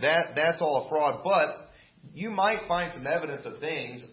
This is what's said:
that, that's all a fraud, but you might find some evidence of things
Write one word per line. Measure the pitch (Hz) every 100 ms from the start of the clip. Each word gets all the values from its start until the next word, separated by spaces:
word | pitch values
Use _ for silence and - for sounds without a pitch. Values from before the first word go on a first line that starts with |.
that, | 135 165 165
that's | 147 160 165
all | 160 135
a | -
fraud, | 156 147 123
but | 180 190 151 - - - - _ 135
you | 147 214
might | 202 202 220 -
find | 175 175
some | 139 131
evidence | 170 156 139 120
of | -
things | 151 151 120 123 -